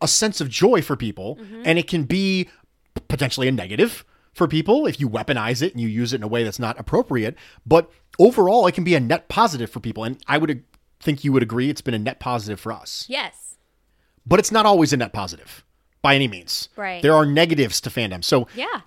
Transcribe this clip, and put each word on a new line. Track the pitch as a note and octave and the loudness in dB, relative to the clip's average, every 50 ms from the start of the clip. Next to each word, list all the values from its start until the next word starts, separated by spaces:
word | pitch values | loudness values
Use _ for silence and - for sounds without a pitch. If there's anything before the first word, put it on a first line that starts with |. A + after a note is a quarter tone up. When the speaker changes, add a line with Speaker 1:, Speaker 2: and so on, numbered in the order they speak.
Speaker 1:
a | D#3+ - | -2 0
sense | - - A3 A3 F#3+ - | 0 0 0 -2 -2 -4
of | D#3 B2+ | -6 -6
joy | A2 - F3 A#3 B3 F3+ | -2 2 4 4 4 4
for | - - C#3+ | 2 0 -4
people, | - A#2+ G#2+ - - F#2+ A2 C#3+ | -4 -4 -8 -8 -8 -10 -10 -10
Speaker 2:
Mm-hmm. | - A3 G3 G#3+ A3+ A#3+ | -12 -14 -18 -16 -6 -2
Speaker 1:
and | E3 E3 F3 | 0 0 0
it | E3 | 0
can | - F#3 E3 C#3+ | -2 -2 -4 -2
be | A2 E3 F#3+ G3 F#3+ F#3+ F#3 F3 - _ _ _ _ _ _ _ _ - - - | 0 0 0 0 0 0 -2 -2 -4 _ _ _ _ _ _ _ _ -18 -16 -8
potentially | - - C3 C#3+ B2 - C3+ B2+ | -6 -4 -4 -2 -4 -2 -2 0
a | C3 | 0
negative | C3 A2+ F#2 F#2 G#2 A#2 G#3 A#3 - - - _ _ _ _ _ | 0 -2 -4 -6 0 0 0 0 0 -8 -20 _ _ _ _ _
for | _ - F3 C#3+ | _ 0 0 2
people | D3+ D#3+ D#3 G3+ A3+ D4 D#4 | 2 0 2 2 2 2 2
if | A3+ - - | 0 -2 -2
you | C#3+ A#2 | -4 -4
weaponize | G#2 A2 G#2+ - C#3 A#2 G#2+ A#2 B2+ A2+ | -4 -6 -4 -4 -4 -2 -2 -2 -2 -2
it | D3+ F#3+ | -2 -4
and | - B2 | -4 -4
you | A#2 A2 | -4 -4
use | G#2+ A#2 A#2+ A#2 | -2 -2 -2 -2
it | C3 | -4
in | A#2+ G#2 | -4 -4
a | G#2+ | -4
way | A2+ A#2+ A#2 | -2 -2 -2
that's | G#2+ - - | -2 -4 -6
not | B2 G#2+ - - | -6 -6 -6 -8
appropriate. | A#2 - - G#3+ B3+ - - A#2+ G#2+ A2+ D3 - - - _ - - | -6 -2 -2 -2 -2 0 -2 -2 -2 -4 -6 -10 -20 -20 _ -12 0
But | A#2+ D3+ E3+ E3 - _ _ _ _ _ - | 4 4 4 4 2 _ _ _ _ _ 6
overall, | F3 A#3 B3 A#3 F#3 F3+ G#3+ B3 - | 6 6 6 6 4 4 4 4 4
it | - - | 4 2
can | G3 E3 | 2 0
be | F3+ E3+ | 2 2
a | C#3+ | 2
net | B2 A#2 D#3+ - _ - | 2 0 -2 -2 _ -6
positive | - G3 A#3 G#3+ D#3 B2 A#2 - | 0 0 2 2 0 -4 -8 -8
for | - A#2 | -8 -10
people. | - A2+ G#2 G#2+ A2+ | -8 -8 -8 -6 -6
And | A#2 C3 - - - | -8 -8 -8 -6 -2
I | C#3 D3+ | 0 0
would | D#3+ D3+ | 0 0
ag-, | C#3+ A#2+ - _ _ _ _ _ _ _ | -4 -6 -8 _ _ _ _ _ _ _
think | - E3 D3 C3 - | -4 -4 -4 -2 -2
you | C#3+ | 2
would | C3 C3 | 2 2
agree | A#2+ G#2+ A2+ B2 B2+ C#3+ | 2 0 -2 -2 -2 -2
it's | C#3+ - | -4 -4
been | - C3+ A#2 | -6 -4 -4
a | G#2+ | -4
net | G#2+ C3 B2 - | -4 -6 -8 -8
positive | - B2+ B2 A#2 G#2 G#2+ G#2 F#2 | -6 -6 -6 -6 -6 -8 -10 -10
for | - A2+ | -8 -10
us. | A2 F#2+ - - - - - - | -12 -10 -12 -14 -14 -14 -12 -10
Speaker 2:
Yes. | C4 C#4+ A#3 F3 _ - - - - _ _ _ _ _ _ _ _ _ _ _ _ _ - | -8 -8 -8 -10 _ -18 -20 -20 -20 _ _ _ _ _ _ _ _ _ _ _ _ _ -2
Speaker 1:
But | - E3+ G#3 | 2 2 2
it's | G3+ - | 2 2
not | G#3+ A3+ G#3 | 2 2 4
always | G#3 G3+ E3+ D#3 - | 4 6 4 4 4
a | D3 | 2
net | B2+ A#2 G2+ | 0 -2 -4
positive | - A2+ G2 E2+ - - - - - - _ _ _ _ _ _ _ _ | -6 -10 -10 -10 -12 -16 -20 -20 -20 -20 _ _ _ _ _ _ _ _
by | - C#3 C#3 | 2 2 2
any | C#3 C#3 A#2 | 4 2 -2
means. | G2 F2 E2+ - - - - - _ | -4 -8 -12 -10 -8 -8 -10 -12 _
Speaker 2:
Right. | - G3+ F#3+ F3+ F3 | -10 -10 -10 -8 0
Speaker 1:
There | - D3 D#3 | 2 4 6
are | D#3 D3+ | 6 4
negatives | C#3+ C#3+ D#3 E3+ E3 D#3+ C#3+ C3 A2 - - | 4 4 2 2 2 2 0 0 0 0 -6
to | - A#2 | -6 -6
fandom. | - B2 A2+ G2+ F#2 F2 - | -6 -4 -6 -4 -6 -6 -2
So | - D3+ C3 A#2 - - | 0 0 0 0 -2 -8
Speaker 2:
Yeah. | A#3 C#4 G#4+ - A3 - | -10 -8 -8 -8 -10 -12